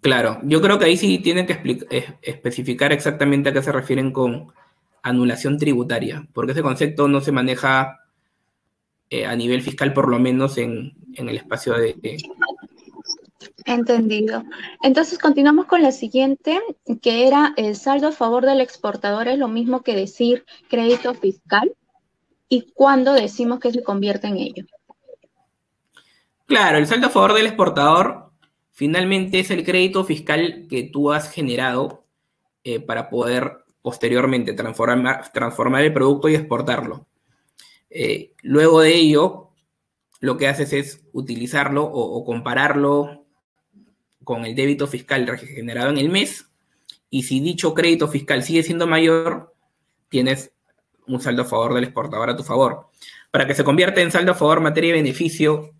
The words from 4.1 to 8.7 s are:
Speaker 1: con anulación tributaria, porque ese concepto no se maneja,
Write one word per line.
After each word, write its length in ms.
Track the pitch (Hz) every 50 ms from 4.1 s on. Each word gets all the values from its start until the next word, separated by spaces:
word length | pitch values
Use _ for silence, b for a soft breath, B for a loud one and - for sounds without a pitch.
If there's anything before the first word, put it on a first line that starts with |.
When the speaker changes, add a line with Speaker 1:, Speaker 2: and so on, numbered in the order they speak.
Speaker 1:
con 420 | 131 135 131 123 117 - 156 - b b b b b b b b _ _
anulación 560 | - 127 123 123 123 123 117 - - 143 143 147
tributaria, 720 | 147 147 139 120 123 - 120 117 - 110 156 151 - -
porque 200 | _ - - 127
ese 100 | 131 160
concepto 460 | 151 139 127 127 156 147 156 151 143 143
no 140 | 139 139
se 100 | 139 151
maneja, 720 | 143 131 127 127 127 123 - 135 131 131 131 131 - _ _ _ _ _ _ _ _ _ _ _ _ _ _ _